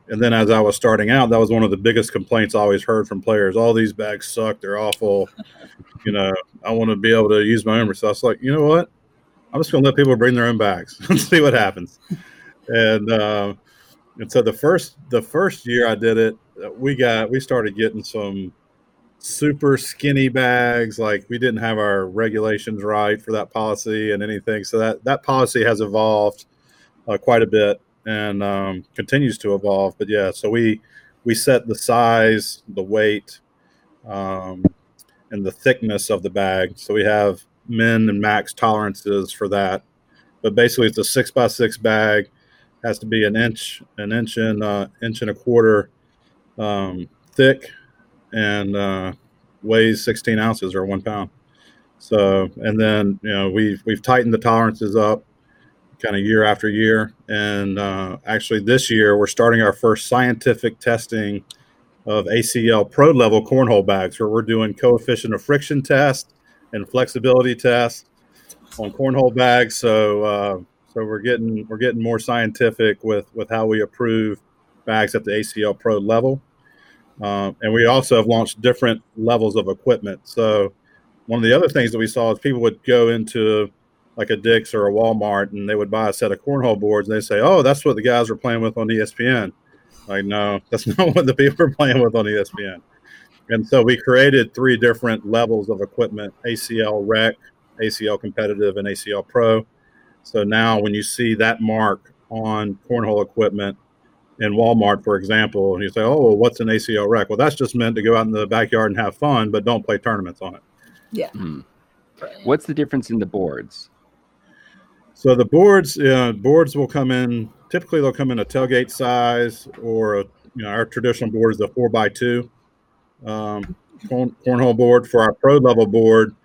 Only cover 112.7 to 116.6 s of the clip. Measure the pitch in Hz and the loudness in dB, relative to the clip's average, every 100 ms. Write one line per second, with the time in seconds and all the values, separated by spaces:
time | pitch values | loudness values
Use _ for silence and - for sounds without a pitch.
112.7 | 147 147 135 - 113 95 101 87 65 55 | -6 -4 -4 -4 -4 -4 -4 -6 -8 -14
113.7 | - - _ _ _ _ _ _ _ _ | -20 -20 _ _ _ _ _ _ _ _
114.7 | _ _ _ _ _ 135 123 113 156 202 | _ _ _ _ _ 2 4 4 6 8
115.7 | 196 143 - 135 131 120 104 120 160 | 6 4 0 2 4 2 0 4 4